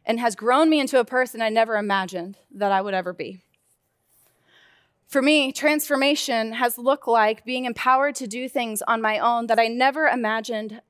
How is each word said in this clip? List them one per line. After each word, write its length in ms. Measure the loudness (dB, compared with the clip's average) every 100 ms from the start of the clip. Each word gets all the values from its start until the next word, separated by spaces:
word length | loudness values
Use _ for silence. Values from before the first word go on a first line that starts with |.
and 160 | -4 -2
has 160 | -2 -2
grown 320 | 2 4 4
me 120 | 4
into 200 | 2 0
a 40 | 2
person 340 | 0 -2 -2
I 80 | -2
never 280 | 2 2 0
imagined 600 | -2 -2 -2 -6 -10 -14 _
that 220 | -4 0
I 100 | 0
would 100 | 0
ever 220 | -4 -4
be. 260 | -8 -12 -14 _ _ _ _ _ _ _ _ _ _ _ _ _ _ _ _ _
For 120 | 0
me, 320 | 4 4 2
transformation 1000 | 0 0 0 0 0 2 0 -2 -2 -4
has 260 | -2 -2 0
looked 280 | 0 0 2
like 380 | 4 4 0
being 220 | -6 -6 -6
empowered 480 | -2 2 2 2
to 120 | -4 -8
do 220 | -8 -6
things 320 | -6 -6 -6
on 220 | -2 0
my 160 | 0 0
own 280 | 0 0 2
that 100 | 2
I 100 | 2
never 380 | 2 2 2 0
imagined 760 | 0 -2 -4 -4 -6 -8 -12 -8